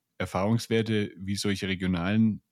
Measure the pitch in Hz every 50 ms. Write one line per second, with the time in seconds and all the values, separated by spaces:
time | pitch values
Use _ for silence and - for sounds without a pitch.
0 | _ _ _ - 92 - - 92 95 107 117 110 - - 113 113 104 113 110 104
1 | 104 - - 85 95 95 101 98 - 104 98 - 101 92 95 87 92 90 90 85
2 | 85 98 107 110 113 110 98 - _ _